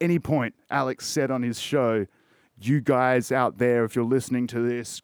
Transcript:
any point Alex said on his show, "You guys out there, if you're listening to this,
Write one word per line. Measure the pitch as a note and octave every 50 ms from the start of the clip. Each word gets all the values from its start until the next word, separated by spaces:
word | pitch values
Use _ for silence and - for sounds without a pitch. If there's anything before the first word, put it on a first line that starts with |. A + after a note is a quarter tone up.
any | E3+ E3+ E3+ E3
point | - - D#3 C#3+ A#2+ A2+ - _ _ _
Alex | - C#3+ C3+ C3 B2 - -
said | - - D3+ C3+ B2+
on | C3 B2 B2
his | A#2+ A2+ -
show, | - - D3+ C#3+ B2 A#2 A2+ G#2+ G2 - _ _ _ _ _ _ _ _ _ -
"You | G2 A#2 C#3+ D3
guys | A2 - C3+ B2+ B2+ B2+ B2+ B2 A2 -
out | B2+ C3 B2 - -
there, | - B2 B2 A#2+ A#2+ A2+
if | A2 -
you're | B2 A#2
listening | A#2 C3 C3 - - B2+ B2 B2
to | A2+ B2 A#2 A#2+
this, | A#2+ A#2+ A#2+ A2+ - - -